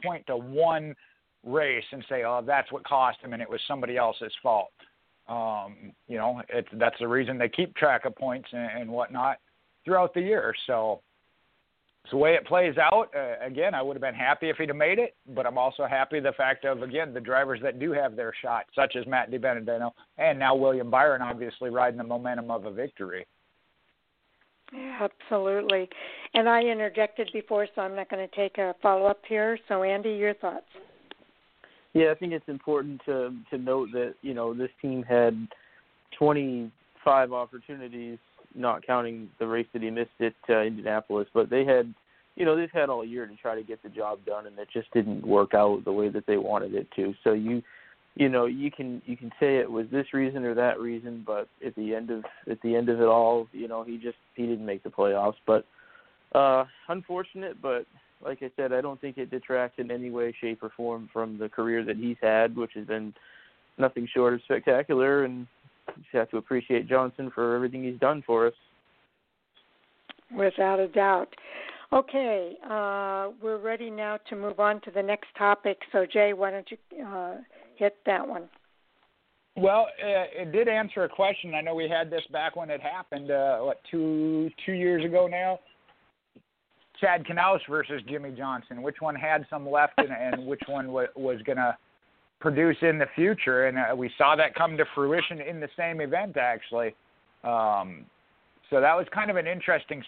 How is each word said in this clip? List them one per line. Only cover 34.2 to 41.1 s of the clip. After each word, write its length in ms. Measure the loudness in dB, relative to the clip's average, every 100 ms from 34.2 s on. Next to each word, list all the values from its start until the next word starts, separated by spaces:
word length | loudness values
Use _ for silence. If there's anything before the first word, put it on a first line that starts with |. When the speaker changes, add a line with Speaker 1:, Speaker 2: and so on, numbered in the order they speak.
Speaker 3:
you 120 | -8
know, 200 | -6 -4
this 160 | -4 -6 _
team 220 | -6 -4
had 460 | 2 4 6 4 -4 -12 _ _ _ _ _ 0
twenty-five 1160 | 2 4 0 -4 -6 -12 _ _ 4 4 4
opportunities, 840 | 0 -6 -10 -16 -14 -12 -12 -12 -12 _ _ _
not 320 | -4 -2 -2 0
counting 420 | 0 -2 -6 -12 -6
the 80 | -2
race 200 | -2 -2
that 100 | -4
he 80 | -4
missed 200 | -4 -6 -2
at, 140 | -4 -2 2
uh, 100 | 2
Indianapolis. 680 | 2 -2 -2 -2 -2